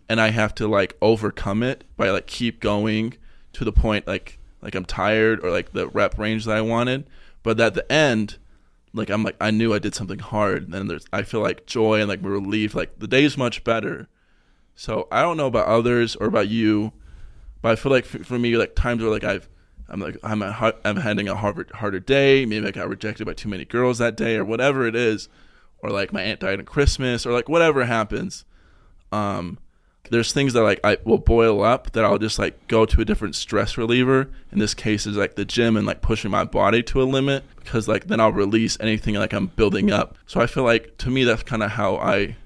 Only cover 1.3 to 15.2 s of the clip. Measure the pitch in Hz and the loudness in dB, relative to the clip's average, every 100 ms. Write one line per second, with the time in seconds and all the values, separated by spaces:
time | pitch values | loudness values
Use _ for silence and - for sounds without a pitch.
1.3 | - - 101 120 139 - - 98 95 - | -4 -4 -2 -2 -4 -8 -4 0 0 -4
2.3 | - 120 - 110 104 107 110 113 - - | -4 -4 -2 -2 0 0 0 -2 -6 -18
3.3 | - - - 110 104 113 104 - 95 - | -20 -16 -6 0 2 4 2 -2 -6 -8
4.3 | - - - - 95 92 - 98 110 110 | -20 -20 -18 -10 -8 -6 -2 2 4 4
5.3 | 110 87 90 87 95 85 101 98 - 107 | 2 0 -2 -2 -4 -4 0 0 0 -2
6.3 | 110 110 107 110 113 120 131 143 - - | -2 -2 -2 0 0 0 -2 -6 -18 -20
7.3 | - 113 113 117 95 - 147 151 113 107 | -8 -2 2 2 0 0 2 4 2 -2
8.3 | - - - _ _ _ 113 107 104 107 | -8 -20 -20 _ _ _ -8 -4 -2 -2
9.3 | - 107 107 113 104 101 - 98 98 - | -2 0 2 2 0 -2 -6 -8 -10 -6
10.3 | 107 104 85 76 90 98 78 - 98 101 | -2 0 0 -4 -8 -6 -8 -6 -6 -4
11.3 | 113 107 90 - 123 110 107 104 98 95 | -2 -2 -4 -6 0 2 4 2 -2 -4
12.3 | 98 98 110 107 - 85 - 107 127 147 | -4 -2 0 0 -2 -6 -8 0 4 4
13.3 | 139 123 - - 113 107 - - _ _ | 2 -4 -2 -2 -2 -2 -8 -12 _ _
14.3 | _ _ _ _ - - 110 - 113 | _ _ _ _ -16 -6 -6 -2 0